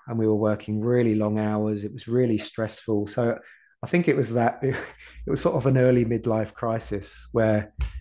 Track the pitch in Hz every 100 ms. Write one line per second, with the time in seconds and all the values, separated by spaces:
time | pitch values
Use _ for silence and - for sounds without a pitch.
0 | - 113 107 107 107 104 - 107 117 123
1 | 117 107 107 107 107 107 107 104 101 120
2 | - 123 123 107 - - 110 - - 104
3 | 104 - 117 - - - _ _ - 175
4 | 170 143 113 117 117 - 135 131 - -
5 | - - - 160 175 135 135 127 127 123
6 | 113 113 117 110 104 - 117 113 - 101
7 | - - - 117 110 107 104 - - -